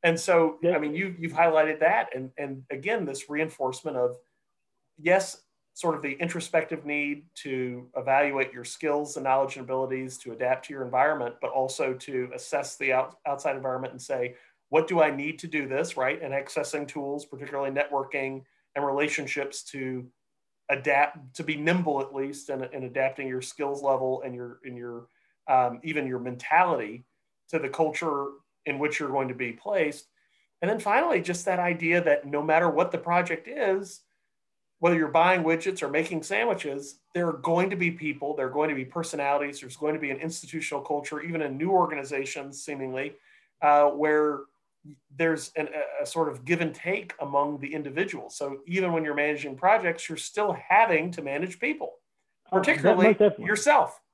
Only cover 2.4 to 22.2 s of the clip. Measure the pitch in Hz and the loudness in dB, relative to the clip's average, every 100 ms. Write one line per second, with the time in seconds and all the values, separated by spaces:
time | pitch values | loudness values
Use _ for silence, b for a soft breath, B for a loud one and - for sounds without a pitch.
2.4 | 143 135 131 - 165 226 156 135 - 147 | -8 -10 -10 -8 -2 -2 -2 -6 -6 -4
3.4 | 156 - 131 127 160 131 123 123 _ _ | -4 -2 -4 -2 -6 0 0 0 _ _
4.4 | _ _ _ _ _ _ 156 185 190 - | _ _ _ _ _ _ 2 4 2 -10
5.4 | _ _ _ - 175 151 139 139 165 170 | _ _ _ -4 -2 -2 -4 -4 -4 -4
6.4 | - 170 156 160 143 147 143 147 - - | 0 0 0 -6 -4 -4 -2 -6 -10 -14
7.4 | 143 131 127 123 123 131 127 135 147 139 | -6 -4 -4 -6 -8 -6 2 4 4 2
8.4 | 131 127 120 - 156 147 147 151 135 131 | -2 -4 -12 -6 -2 0 -2 -4 2 2
9.4 | 135 139 127 131 131 131 131 - 123 113 | 2 -2 -4 -2 -2 -2 -6 -10 -12 -4
10.4 | 123 127 - 139 123 127 143 147 120 - | 0 0 -2 -10 -2 2 2 2 -4 -4
11.4 | 135 131 131 - 135 131 - 131 123 127 | -4 -2 -2 -2 -4 -4 -6 -6 -4 -8
12.4 | - 143 139 - 135 127 131 - 147 139 | -6 -4 -4 -4 0 2 0 -6 -6 -4
13.4 | 151 135 131 127 131 131 - 135 123 123 | -4 -4 -4 -4 -6 -10 -6 -4 -4 -6
14.4 | b b _ 151 160 175 151 139 147 160 | b b _ 2 2 4 4 4 -6 -8
15.4 | 170 151 135 135 160 - 127 156 147 139 | -4 -4 -2 -2 -2 0 -2 -2 -4 -4
16.4 | 139 - - 147 143 147 139 143 - 131 | -4 -6 -4 -4 -6 -8 -6 -6 -8 -14
17.4 | 135 139 139 135 143 139 135 147 135 135 | -8 -4 -2 -2 0 -2 -2 -4 -4 -8
18.4 | 131 _ _ 139 143 135 151 151 139 147 | -14 _ _ -4 -2 0 0 -2 -4 -6
19.4 | 139 - - 139 131 127 127 _ _ _ | -6 -8 -12 -8 -6 -6 -10 _ _ _
20.4 | _ _ - 139 139 139 151 160 131 - | _ _ -4 -2 2 4 2 0 -18 -10
21.4 | 156 151 156 180 165 139 135 139 | -6 -2 2 2 2 0 -2 -4